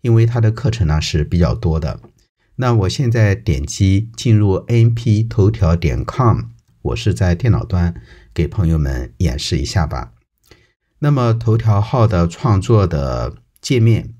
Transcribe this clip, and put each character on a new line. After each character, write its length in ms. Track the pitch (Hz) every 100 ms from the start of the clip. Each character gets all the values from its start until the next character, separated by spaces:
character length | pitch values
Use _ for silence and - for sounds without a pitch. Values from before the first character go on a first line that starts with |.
因 120 | 120
为 120 | 117
它 160 | 113 117
的 100 | 110
课 180 | 110 123
程 180 | - 78
呢， 120 | 78
是 240 | - 80
比 160 | 73 87
较 160 | 85
多 240 | 76 85 80
的。 220 | 65 - - _ _ _ _
那 180 | - 127
我 160 | 117 92
现 200 | - 123
在 240 | 117 104
点 320 | 98 - 69
击 440 | 69 - 98 98 113 -
进 180 | 123
入 200 | 110 104 92 -
N 260 | 117 117
P 300 | 117 - 107
头 260 | 113 - 101
条 260 | 113 82
点 280 | 85 73 60
com， 360 | 60 - 120 - - - _ _
我 140 | -
是 180 | 60 104
在 200 | 85 92
电 180 | 85 120
脑 120 | 95
端， 380 | - 90 87 82 - - _
给 120 | - 78
朋 200 | - 82
友 100 | 80
们 360 | 69 64 65 _
演 220 | 67 67
示 180 | - 78
一 60 |
下 220 | 71 95
吧。 280 | 76 64 - _ _ _ _ _ _ _ _ _
那 120 | 147
么 220 | 139 120
头 240 | 113 117 110
条 220 | 110 101
号 260 | 101 135
的 220 | 107 87 85
创 320 | - 135 98
作 260 | - 107 92
的 480 | 76 67 60 58 - _ _
界 180 | - 123
面 360 | 113 110 -